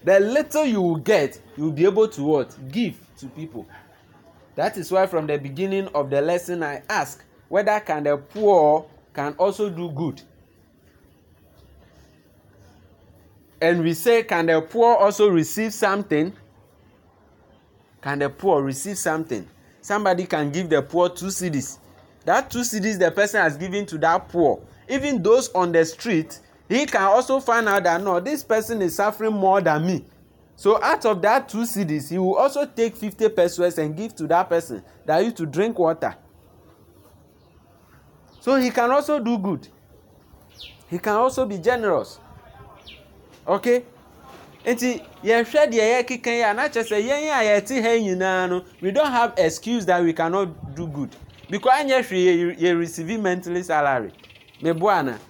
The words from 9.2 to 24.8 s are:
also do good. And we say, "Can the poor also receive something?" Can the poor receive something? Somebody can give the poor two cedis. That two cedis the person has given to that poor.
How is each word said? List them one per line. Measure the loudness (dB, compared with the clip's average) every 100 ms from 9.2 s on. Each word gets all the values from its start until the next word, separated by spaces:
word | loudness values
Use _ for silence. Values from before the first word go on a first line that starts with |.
| -8
also | -2 -2 0 -4
do | -4 -8
good. | -6 -6 -6 -20 _ _ _ _ _ _ _ _ _ _ _ _ _ _ -20 _ _ _ _ _ _ _ _ -20 _ _ _ _ _ _ _ _ _
And | 0 2
we | 0
say, | 0 2 2
"Can | 2 0 2
the | 2
poor | 0 2 4 6
also | 4 4 4
receive | 4 0 -4 -6 -2
something?" | 0 0 -2 -2 -2 -6 _ _ _ _ _ _ _ _ _ _ _ _ _ _ _ _
Can | -8 -4
the | -4
poor | -2 0 2
receive | 0 -6 -8 -6
something? | -4 -4 -4 -8 -10 _ _ _
Somebody | -6 -2 0 0 -2
can | -2 -2
give | -4 0
the | 0
poor | 0 0 0
two | 0 -10
cedis. | -6 -4 -4 -6 -14 _ -20 _ _ 0
That | 0 0
two | -6
cedis | -4 -4 -4 0
the | 0
person | 2 0 2
has | 0 0
given | -6 -4 -6
to | -2
that | 0 0 -2
poor. | 2 2 2 -8 -20